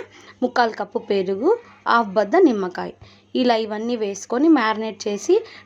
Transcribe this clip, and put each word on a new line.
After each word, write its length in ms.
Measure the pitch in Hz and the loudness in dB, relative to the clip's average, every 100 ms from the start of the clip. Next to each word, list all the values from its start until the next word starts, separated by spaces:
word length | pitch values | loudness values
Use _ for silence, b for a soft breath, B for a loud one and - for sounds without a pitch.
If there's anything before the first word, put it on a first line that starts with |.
| 494 B B B | -2 B B B
ముక్కాలు 280 | 247 - 233 | -2 0 0
కప్పు 280 | 220 202 226 | -2 -8 -8
పెరుగు, 600 | - 202 185 196 302 480 B B - | -4 -2 -2 -2 0 0 B B 0
హాఫ్ 200 | 233 214 | 2 2
బద్ద 280 | 185 202 330 | 0 2 4
నిమ్మకాయ. 540 | 330 214 185 180 180 - b b b | 4 4 -4 -6 -10 -12 b b b
ఇలా 220 | 247 247 226 | -2 2 0
ఇవన్నీ 400 | 220 214 233 240 | -2 -6 -6 -4
వేసుకొని 520 | 208 196 - 240 320 | -6 -8 -6 0 4
మ్యారినేట్ 600 | 294 220 214 220 202 214 | 4 2 -2 -6 -8 -6
చేసి 360 | 202 - 415 B B | -6 0 0 B B